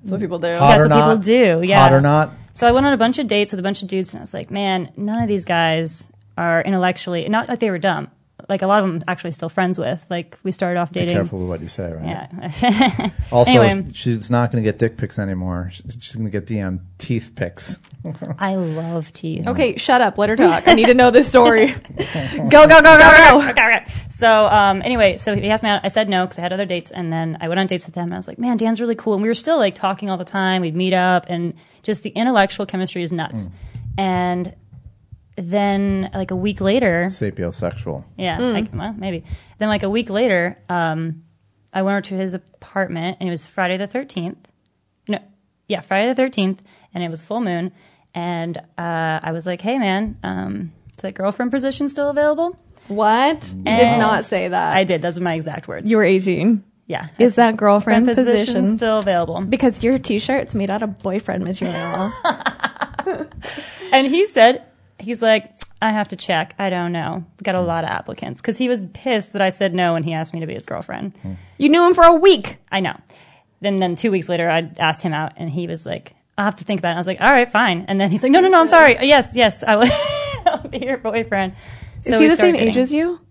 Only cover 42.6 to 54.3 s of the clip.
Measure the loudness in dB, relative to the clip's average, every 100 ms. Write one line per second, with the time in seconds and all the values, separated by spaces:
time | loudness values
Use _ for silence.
42.6 | -10 -6 -4 -4 -8 -8 -8 -8 -10 -6
43.6 | -4 -4 -6 -8 -10 -10 -10 -12 _ _
44.6 | _ _ _ _ -8 -8 _ _ _ _
45.6 | _ -10 -4 -2 0 0 -2 -2 -4 -4
46.6 | _ _ _ -10 -8 -10 -8 -6 -4 -4
47.6 | -6 _ _ _ _ -10 -8 -6 -8 -10
48.6 | -14 -12 -8 -4 -4 -4 -6 -8 -8 -6
49.6 | -4 -2 -2 -2 -4 -8 -10 -8 -8 -8
50.6 | -10 _ -20 -14 -12 -6 -6 -4 -4 -2
51.6 | -4 -4 -6 -4 -4 0 0 0 -4 -6
52.6 | _ _ _ 0 2 4 2 0 -6 -10
53.6 | -2 4 4 4 2 0 -2